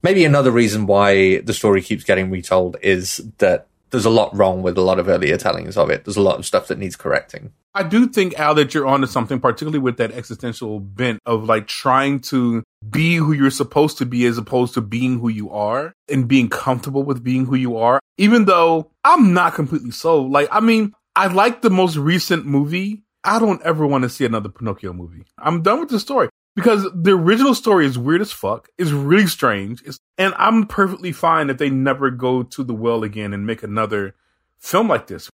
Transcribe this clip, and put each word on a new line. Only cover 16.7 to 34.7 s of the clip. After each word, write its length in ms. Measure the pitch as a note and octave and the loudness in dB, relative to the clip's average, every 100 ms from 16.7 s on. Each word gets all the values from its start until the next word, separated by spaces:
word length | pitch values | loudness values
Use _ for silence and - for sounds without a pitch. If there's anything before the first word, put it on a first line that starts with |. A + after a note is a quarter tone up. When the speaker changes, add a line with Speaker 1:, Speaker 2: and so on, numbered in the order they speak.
| B2+ C#3+ C#3 | -4 -4 -6
Speaker 2:
with 220 | C#3 B2+ | -4 -6
being 220 | A#2+ B2+ C3 | -4 -2 0
who 80 | B2+ | -2
you 200 | B2+ A2+ | -2 0
are, 200 | A#2 C3+ _ - | 2 2 _ 0
even 260 | G#3 A#3 | 4 4
though 460 | G3 F3+ E3 E3 D#3 _ | 4 4 4 2 -4 _
I'm 280 | C#4 E4+ G#3+ | 4 6 6
not 220 | F3+ E3+ | 4 2
completely 360 | - C#3 D#3 B2 | -2 -4 -4 -8
sold. 400 | - E3 D#3+ C3 | -6 2 2 4
Like, 160 | C#3 D3 | 2 2
I 80 | G#3 | 2
mean, 320 | A3+ A3+ G#3 - _ - | 2 2 0 -6 _ -2
I 120 | F#3+ | 0
like 340 | F3+ A3 A#3+ | 2 2 2
the 80 | A#3 | 2
most 260 | F#3 F#3 D#3 | 2 2 0
recent 480 | C#3+ F3 - E3+ C3+ | 0 0 0 -4 0
movie. 560 | C#3 D3 E3+ G3 G#3+ _ _ | 0 0 -4 -6 -8 _ _
I 140 | - A3 | -2 0
don't 240 | A3 F3+ | 2 0
ever 240 | E3 D#3 D3 | -2 0 0
wanna 220 | C#3 B2+ | 0 -2
see 140 | - B2+ | -2 -2
another 220 | A2+ G#2 | -2 -6
Pinocchio 420 | - A2 F#2+ F#2+ | -10 -10 -8 -10
movie. 320 | F2+ E2+ E2+ - _ | -12 -16 -20 -20 _
I'm 240 | D3+ E3+ | -4 0
done 180 | E3 B3 | 0 0
with 80 | E4 | -2
the 100 | A3+ | -4
story 280 | - C#4 F3+ _ _ - | -2 -2 -2 _ _ 0
because 300 | G#3+ G#3 F#3+ | 2 2 0
the 180 | F#3 E3+ | -2 2
original 420 | F#3+ E3 A3+ C#4 | 4 4 4 4
story 300 | B3 - F#3+ C#3+ | 2 2 2 2
is 120 | B2 | -2
weird 220 | B2 E3+ | -2 0
as 100 | G3+ | -2
fuck. 360 | - G2 A2+ _ - | -6 -6 -6 _ -6
It's 120 | F3 | -2
really 360 | D3 C#3 F#3 G3 | -2 2 4 4
strange. 560 | - C3 G#2 G2 B2+ | 0 -2 -2 -6 -12
It's, 140 | - A#2+ _ - | -14 -20 _ -4
and 180 | F#3+ F#3 | -4 0
I'm 300 | - A3+ G#3+ | 2 2 0
perfectly 460 | - F#3+ F#3 F3+ | 0 -2 -2 -10
fine 380 | E3 E3 D#3+ D3 | -4 0 0 -2
if 80 | C3 | -2
they 120 | D3 | -2
never 400 | C3+ C3+ C3+ C3+ | 0 0 0 -2
go 320 | B2+ B2+ B2+ | -2 -2 -2
to 220 | A#2+ - | -4 -8
the 100 | B2+ | -8
well 300 | A2 A2+ A#2 | -4 -2 -2
again 280 | G#2+ G#2 G#2 | -4 -6 -8
and 120 | G2+ G#2 | -6 -6
make 160 | A2 | -8
another 520 | G#2+ G#2 G#2+ G#2 G2 - _ _ _ _ | -6 -4 -2 -4 -6 -10 _ _ _ _
film 300 | - | -2